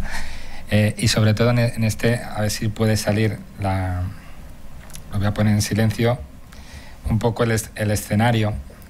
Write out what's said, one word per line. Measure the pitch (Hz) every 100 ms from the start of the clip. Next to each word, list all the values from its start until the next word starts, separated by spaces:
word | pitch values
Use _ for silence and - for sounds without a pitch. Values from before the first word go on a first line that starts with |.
| - - - - - - -
Eh, | 107 104 -
y | 117
sobre | - 107
todo | 107 117
en, | 123
en | 117 -
este, | 110 - 117 120
a | - 104
ver | 107
si | - 113
puede | 101 110 107
salir | - 104 110 - - -
la, | 95 95 92 90 90 - - - - - - - - - -
lo | 101
voy | 101
a |
poner | 101 107
en | 104
silencio, | - 104 110 107 117 127 - - - - - - - - -
un | 110
poco | 120 113
el | 117
es-, | 110 - -
el | 107
escenario | 101 - 104 120 113 107 - - -